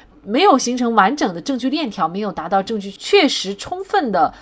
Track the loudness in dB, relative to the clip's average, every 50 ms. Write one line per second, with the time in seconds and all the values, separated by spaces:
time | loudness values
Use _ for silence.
0 | -20 _ -20 -18 -10 -4 0 4 4 6 6 4 4 0 -2 -2 0 0 4 4
1 | 4 4 4 0 -2 -2 -4 -4 -6 -6 -4 -2 -2 -2 -2 -2 -4 -4 -4 -4
2 | -4 -4 -2 -4 -6 -6 -6 -6 -6 0 0 0 0 0 -4 -6 -6 -8 -12 -12
3 | -6 2 4 4 4 4 2 -2 -6 -6 -8 -10 -8 -10 -10 -10 -8 -2 -2 -2
4 | 0 0 2 2 2 0 0 -4